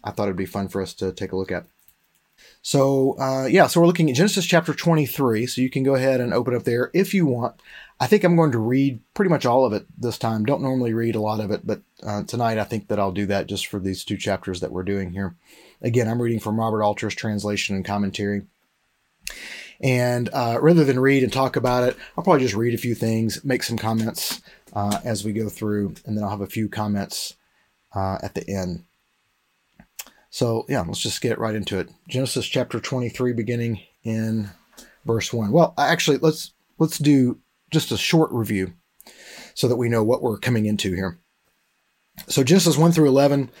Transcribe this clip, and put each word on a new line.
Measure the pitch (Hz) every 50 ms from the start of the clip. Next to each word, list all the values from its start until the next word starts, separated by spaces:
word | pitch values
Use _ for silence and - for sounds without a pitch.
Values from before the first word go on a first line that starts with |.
I | - 104
thought | 98 - 104
it'd | 101 95 87
be | 95
fun | 90 - 104 98 90
for | - 98
us | 95 92 -
to | - 98 92
take | 90 - 101 92 -
a |
look | 92 95 -
at. | 92 87 87 _ _ _ _ _ _ _ _ _ _ _ _ _ _ _ - - _ _
So, | - - - 143 135 135 139 135 131 135 - -
uh, | 131 131 131 135 131 131
yeah, | 147 190 156 127
so | - 175
we're | 170 175
looking | 180 175 165 151
at | 123
Genesis | 123 185 208 - 202 170
chapter | - 185 165 165 - 147
twenty-three. | - - 170 165 156 147 123 - - 139 123 110 107 123
So | 123 - 127
you | 127 127
can | - 135 131
go | 135 139
ahead | 131 131 135 131 123
and | 123 120 -
open | 117 123 127 123
up | 117 -
there | 123 117 123 123 - -
if | 175 196 196 -
you | 196 170
want. | 143 120 120 120 - - _ _ - - - - - _ -
I | 131 -
think | 214 208 196
I'm | 175 175 165
going | 160 151 117
to | 117
read | 110 117 127 135 139 139 131 113 _ _ -
pretty | - 208 185
much | 160 135 -
all | 123 120 131 131
of | 117 104
it | 101 - - - -
this | 117 120 110 -
time. | - 113 110 110 107
Don't | 113 143 -
normally | 139 131 131 127 123 117 110
read | 113 117 117 107
a | 110
lot | 107 107 110 107
of | 107 98
it, | 107 104 - -
but, | 104 - - _ _ -
uh, | - 104 104 101 -
tonight | - - 120 117 113 113 107
I | 101
think | - 117 107 - -
that | 107 104
I'll | 98 98
do | 90 98 104
that | 98 101 98 - -
just | 101 95 - -
for | - 101
these | 92 95 95 90 -
two | - 107
chapters | 98 - 107 98 92 - 95 92 90
that | - -
we're | - 90 92
doing | 95 101 98 98 87
here. | 87 98 98 92 87 _ _ _ - - - - _ _
Again, | - 117 117 123 117 110
I'm | 117 120
reading | 120 117 117 110
from | - 107 107 113
Robert | 113 113 107 107 107
Alter's | 104 104 - - 104 -
translation | - - 110 107 101 98 104 104 98 - - 101
and | 95 90
commentary. | 98 101 101 101 98 95 - 104 101 101 101 98 - _ _ _ _ _ _ _ _ _ _ _ _ _ _ - - - - - - - - - - - -
And, | - 135 127 123 123 123 123 120 120 - -
uh, | 143 120 117 117 117
rather | - 156 175 165 151
than | 135 127 127
read | 127 135 139 135 127
and | 107
talk | - 135 131 127 -
about | 113 113 127 123 123 123 127
it, | - - - - - -
I'll | 170
probably | 196 170 139 131
just | 120 98
read | 104 117 120 117
a | 107
few | - 120 113
things, | - 117 113 113 113 113 110 - - -
make | 139 127 120 -
some | - 117 110
comments, | - 110 113 113 110 113 - - - - - - _ - - - _ - -
uh, | 107 101 101 104 - -
as | 120 110 95 101
we | 110
go | 101 110 110 104
through, | - - 113 104 104 104 101 95 - - -
and | - 107 107
then | 104
I'll | 98
have | 104 98
a | 101 92
few | - 110 110 98
comments, | - 110 107 104 104 101 98 - - - - - - _ _ _ _ _ _ _ _ _ _ _ -
uh, | 98 95 95 95 -
at | - 98 -
the | 85 - -
end. | 98 95 92 90 87 85 - _ _ _ _ _ _ _ _ _ _ _ _ _ _ _ _ _ _ _ - _ _ - - - _ _ _ _
So, | - - 127 117 113 113 - -
yeah, | 139 123
let's | 87 85 104 -
just | - 113 - -
get | - 123 113 -
right | 113 110 107
into | 107 98 - 101 92
it. | 87 - - _ _ -
Genesis | - 127 135 123 - 127 104
chapter | - - 135 120 - - 117
twenty-three, | - - 135 127 123 117 - - 127 123 120
beginning | 113 110 110 120 120 117 117 113 98 - _ _ _ -
in | 113 113 110 110 110 110 113 104 101 87 _ _ _ _ - - - _ _ -
verse | - 113 110 - - -
one. | 117 110 101
Well, | 117 170 165 - - -
actually, | 143 139 170 165 - 156 143 -
let's, | - 160 156 - - - _ _ _ _ _ -
let's | 160 160 - -
do | 143 147 147 135 127 123 110 - _ _ _ _ _ -
just | - 160 - -
a | 120 98
short | - - - 160 156 -
review | - 117 113 104 107 95 95 92 - _ _ _ _ _ - - - - - - - - - - -
so | - - 120
that | 120
we | 117 123 120
know | 117 113 107
what | 110 123 -
we're | - 123 107 101
coming | - 123 123 110 107
into | 107 107 101 - 98 90
here. | 92 95 92 85 - _ _ _ _ _ _ _ _ _ _ _ _ _ _ _ _ _ _ _ - - -
So | - 143 135
Genesis | 123 165 196 165 170 143 139
one | 160 170
through | 170 165 156 139
eleven | 131 135 143 143 143 139 135 120 - -